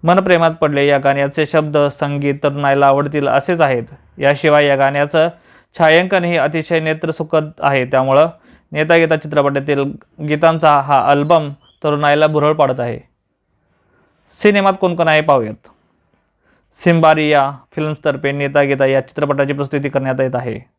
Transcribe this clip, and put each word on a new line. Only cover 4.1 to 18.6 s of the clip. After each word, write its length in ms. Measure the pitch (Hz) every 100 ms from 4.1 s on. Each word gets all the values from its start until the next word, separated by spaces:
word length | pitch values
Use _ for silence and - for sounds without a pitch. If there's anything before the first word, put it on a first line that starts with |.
| -
याशिवाय 480 | 139 143 156 147 143
या 100 | 139
गाण्याचं 520 | 135 143 143 160 165 170 _ _ _ -
छायांकनही 580 | 160 160 180 190 175 170
अतिशय 440 | 143 160 160 165
नेत्रसुखद 720 | 156 156 160 156 156 160 151 -
आहे. 240 | 143 139
त्यामुळं 440 | 127 135 131 135 165 - _ _ _
नेता 240 | 147 156 170
गीता 200 | 165 160
चित्रपटातील 640 | 151 151 143 139 139 139 139 - _ _ 151
गीतांचा 520 | 151 165 160 156 147
हा 240 | 135 139 110
अल्बम 440 | 143 147 170 151 143 _ _
तरुणाईला 420 | 151 147 147 147 151
भुरळ 260 | 151 147
पाडत 280 | 156 139 127
आहे. 200 | 120 113 _ _ _ _ _ _ _ _ _ _ _ _ _ -
सिनेमात 300 | 208 202 196 190
कोण 140 | 185
कोण 140 | 170 165
आहे 120 | 156
पाहूयात. 480 | 156 139 107 107 _ _ _ _ _ _ _ _ _ _ _ _
सिम्बारी 440 | 175 165 160 156 151
या 240 | 147 135 139 _ -
फिल्म्सतर्फे 560 | 151 151 156 139 143
नेता 300 | 139 139 143